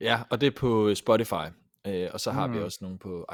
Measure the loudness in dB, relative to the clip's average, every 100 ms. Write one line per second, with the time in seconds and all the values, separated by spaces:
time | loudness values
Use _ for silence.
0 | 0 0 0 2 2 2 2 4 4 2
1 | 4 4 4 -4 -6 -12 _ _ -6 -4
2 | -4 -4 -4 -2 -2 -2 -6 -8 -12 -12
3 | -10 -10 -10